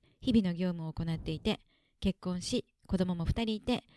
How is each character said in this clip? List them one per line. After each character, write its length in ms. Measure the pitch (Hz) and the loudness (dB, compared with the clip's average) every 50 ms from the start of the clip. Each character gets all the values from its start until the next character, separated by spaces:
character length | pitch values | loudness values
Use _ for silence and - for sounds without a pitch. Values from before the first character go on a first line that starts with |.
| _ _ _ _ | _ _ _ _
日 120 | - 262 226 | 0 4 4
々 120 | 226 196 | 4 4
の 80 | 180 175 | 4 2
業 180 | 165 185 185 | 0 0 -2
務 180 | 175 170 160 160 | -2 -2 -4 -6
を 40 | 160 | -4
行 120 | - 165 | -4 -2
っ 140 | 165 165 160 | -2 -2 -2
て 120 | - - | -4 -4
い 80 | 160 156 | -6 -2
て、 220 | - 220 214 - - _ _ _ _ _ _ _ | 0 -2 -2 -2 -6 _ _ _ _ _ _ _
結 200 | - 190 - - | -2 0 0 0
婚 220 | - 185 180 180 170 | -4 -6 -6 -4 -4
し、 220 | - - 247 - _ _ _ _ - | -2 -2 -2 -4 _ _ _ _ -2
子 100 | 190 180 | 0 2
供 160 | 185 185 180 | 2 0 0
も 100 | 170 165 | 0 0
二 200 | - - - 233 | 0 0 0 0
人 100 | 220 220 | -2 -2
い 60 | 208 | -2
て、 240 | - - 247 - - _ - | -2 -2 -2 -2 -2 _ -18